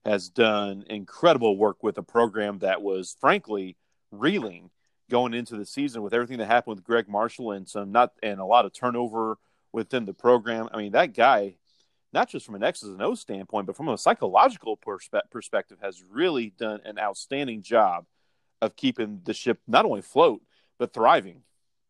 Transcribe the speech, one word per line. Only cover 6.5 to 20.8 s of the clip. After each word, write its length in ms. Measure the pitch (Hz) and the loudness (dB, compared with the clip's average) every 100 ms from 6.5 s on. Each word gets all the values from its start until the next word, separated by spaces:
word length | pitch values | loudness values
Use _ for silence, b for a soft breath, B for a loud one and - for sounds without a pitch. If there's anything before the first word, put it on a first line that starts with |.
| 120 117 104 | 2 0 -10
with 80 | |
Greg 240 | 90 117 104 | -2 -2 0
Marshall 440 | 101 117 - 120 | -2 -4 -4 -10
and 160 | 98 92 | -10 -10
some 240 | 107 101 | -10 -2
not, 200 | 110 123 - | 2 2 0
and 200 | 110 98 | -6 -6
a 40 | |
lot 200 | 95 120 | 2 4
of 80 | 101 | 4
turnover 680 | - 123 120 120 110 110 110 _ _ _ | -2 -4 -2 -4 -4 -4 -6 _ _ _
within 340 | 117 107 127 104 | -8 -4 -4 -6
the 60 | |
program. 560 | 95 123 123 110 113 113 | 0 4 4 4 -6 -6
I 60 | 110 | -8
mean, 140 | 104 | -2
that 220 | 113 170 | 2 2
guy, 420 | 117 123 120 101 92 _ _ _ _ _ | 4 4 6 0 -8 _ _ _ _ _
not 180 | 147 233 | -2 -2
just 160 | 139 - | -4 -12
from 80 | |
an 80 | 104 | -4
X's 260 | 123 160 104 | -4 -4 -12
and 140 | 92 | -6
O's 180 | 127 240 | -4 -6
standpoint, 460 | - 98 95 107 95 | -8 -12 -6 -6 -6
but 100 | 98 | -8
from 120 | 160 | -6
a 100 | 107 | 0
psychological 800 | 165 - 107 92 262 220 113 107 | 0 0 2 4 4 2 -8 -8
perspe-, 520 | - 98 - 104 - | -8 -10 -4 -4 -4
perspective, 480 | 117 - 107 - 92 | -10 -6 -6 -6 -12
has 200 | 101 90 92 | -12 -12 _
really 440 | 107 180 143 110 92 | -4 -2 -2 -6 -8
done 240 | 113 104 - | -8 -8 -12
an 120 | 101 | -6
outstanding 640 | 104 98 - 139 139 110 | -6 -6 -8 -6 -6 -8
job 440 | 95 117 101 85 85 _ _ _ _ _ | 0 2 4 0 -8 _ _ _ _ _
of 140 | 110 - | -6 -2
keeping 440 | 131 120 110 101 | -4 -2 -6 -6
the 100 | 90 | -8
ship 260 | 107 - 110 - | -6 -2 -4 2
not 180 | 127 | 2
only 160 | 214 107 | 2 -2
afloat, 400 | - 135 160 104 _ _ _ | -2 4 4 2 _ _ _
but 160 | _ | _